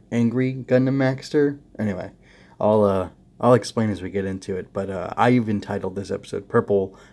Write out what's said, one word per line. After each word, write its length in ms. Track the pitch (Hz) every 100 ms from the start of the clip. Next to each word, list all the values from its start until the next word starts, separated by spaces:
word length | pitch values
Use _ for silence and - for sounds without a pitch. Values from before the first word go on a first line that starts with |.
| -
angry, 420 | 120 117 120 131
Gundam 440 | 131 120 127 135 139
Maxter? 600 | 131 135 - 151 143 139 - -
Anyway, 320 | 107 90 92 - - - - -
I'll, 240 | 104 107
uh, 260 | 101 98 87 - _ -
I'll 160 | 117 123
explain 340 | - - 110
as 140 | 92
we 80 | 92
get 140 | 98 95
into 300 | 95 - 92
it, 160 | -
but, 200 | 98 95
uh, 240 | 95 87 -
I've 320 | 117 127 110
entitled 460 | 101 - 101 95 95
this 160 | 98
episode 360 | 98 - - -
"Purple 480 | 117 - 101 95 - -